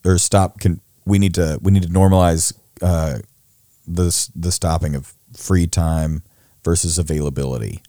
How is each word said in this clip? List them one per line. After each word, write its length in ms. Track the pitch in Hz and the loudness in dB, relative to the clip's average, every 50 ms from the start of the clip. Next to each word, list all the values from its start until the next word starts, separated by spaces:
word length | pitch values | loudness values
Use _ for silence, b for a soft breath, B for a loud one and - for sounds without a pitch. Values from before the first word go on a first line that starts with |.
| _ | _
or 140 | 92 92 - | 2 2 2
stop. 420 | - - - 98 95 90 - - | 2 2 2 2 2 0 -4 -2
Con-, 200 | - 95 85 - _ _ _ _ _ | -2 -2 -2 -2 _ _ _ _ _
we 140 | 95 101 101 | 0 2 2
need 160 | 98 95 82 | 2 2 2
to, 240 | 90 85 78 76 - | 0 0 0 -2 -2
we 100 | - 98 | 2 2
need 100 | 98 98 | 4 4
to 60 | 92 85 | 2 2
normalize, 640 | 87 95 95 95 95 92 90 87 85 80 78 - - _ _ _ _ - | 2 4 4 6 6 4 4 4 2 0 -2 -4 -6 _ _ _ _ -4
uh, 380 | 92 90 87 82 80 78 65 55 52 _ _ _ _ _ _ _ _ _ _ _ _ | -2 0 0 0 -2 -4 -4 -8 -10 _ _ _ _ _ _ _ _ _ _ _ _
the, 200 | - 85 87 90 | -8 -4 -2 0
s-, 240 | 85 82 - - - - | 0 0 -2 -6 -8 -8
the 180 | 87 85 87 | -6 -4 -4
stopping 420 | - - - 82 80 80 85 76 71 | -4 -2 -2 -2 -2 -2 -2 -4 -4
of 180 | 67 67 - - _ _ _ - | -6 -8 -12 -20 _ _ _ -20
free 300 | - - - 95 90 85 | -18 -4 0 2 2 2
time 560 | 82 - - 82 80 80 80 78 78 78 78 - b b b b b b b _ | 2 0 -2 0 0 0 -2 -2 -2 -4 -6 -8 b b b b b b b _
versus 340 | 87 85 82 - 85 78 87 | -2 -2 0 0 -2 -2 -4
availability." 840 | 82 76 78 76 73 71 67 73 69 65 65 60 53 50 - - _ | -4 -2 -2 -4 -4 -4 -4 -4 -6 -6 -6 -6 -8 -8 -10 -12 _